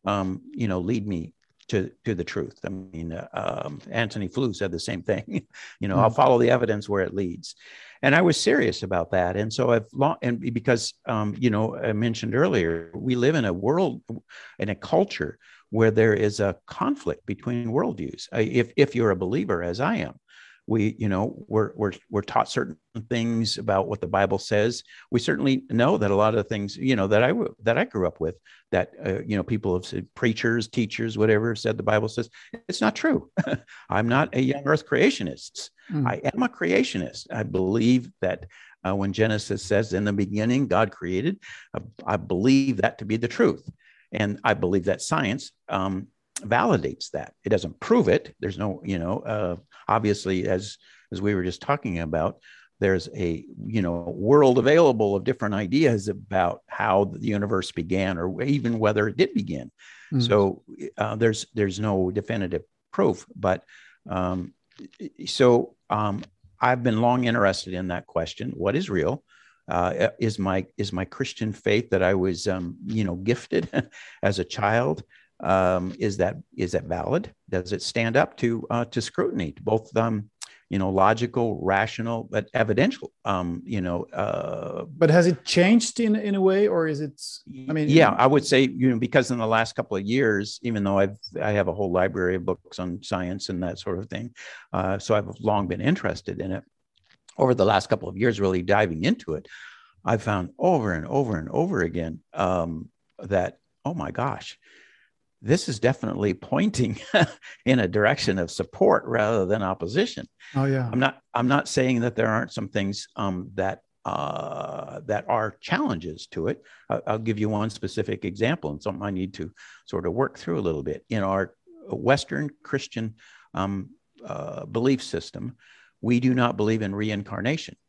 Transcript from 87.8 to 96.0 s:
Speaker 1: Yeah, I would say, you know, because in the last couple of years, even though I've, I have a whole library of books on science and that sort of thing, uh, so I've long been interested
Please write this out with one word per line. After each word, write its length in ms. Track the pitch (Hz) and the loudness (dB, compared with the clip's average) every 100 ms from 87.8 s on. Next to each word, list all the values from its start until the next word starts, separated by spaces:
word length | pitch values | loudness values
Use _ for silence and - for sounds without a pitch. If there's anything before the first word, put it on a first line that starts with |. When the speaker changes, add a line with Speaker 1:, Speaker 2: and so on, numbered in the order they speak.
| 151 | 6
Speaker 1:
Yeah, 220 | 160 131 | 8 8
I 160 | - 135 | 6 6
would 200 | 143 143 | 6 4
say, 140 | 135 | 4
you 280 | 131 127 131 | 4 4 2
know, 80 | 117 | 2
because 320 | 120 143 123 | 2 2 2
in 60 | 123 | -2
the 80 | 110 | 2
last 260 | 113 113 | 2 2
couple 220 | - 101 98 | -4 -4 -4
of 80 | |
years, 560 | 101 123 117 101 107 - | 0 2 2 2 -2 -6
even 220 | 120 110 | -4 -2
though 140 | 98 98 | 2 4
I've, 180 | 98 104 - - | 2 0 -12 -4
I 80 | 107 | 0
have 140 | 104 90 | 2 0
a 60 | |
whole 160 | 92 98 | 0 0
library 460 | 90 92 87 90 92 | 2 2 2 0 0
of 80 | 92 | -2
books 320 | 90 - - | -4 -8 -8
on 240 | 90 92 | -8 -8
science 460 | - 92 90 95 - | -6 -4 -4 -6 -6
and 140 | 92 | -4
that 140 | 90 - | -4 -6
sort 180 | - 90 | -6 -6
of 100 | 107 | -6
thing, 240 | - 117 - - - - | -10 -10 -14 -18 -18 -6
uh, 260 | 95 95 98 | -2 -2 -4
so 160 | - 107 | 0 0
I've 120 | 101 - | 0 -4
long 260 | 107 104 98 | 0 0 0
been 140 | 95 | -2
interested 600 | 117 190 | 0 0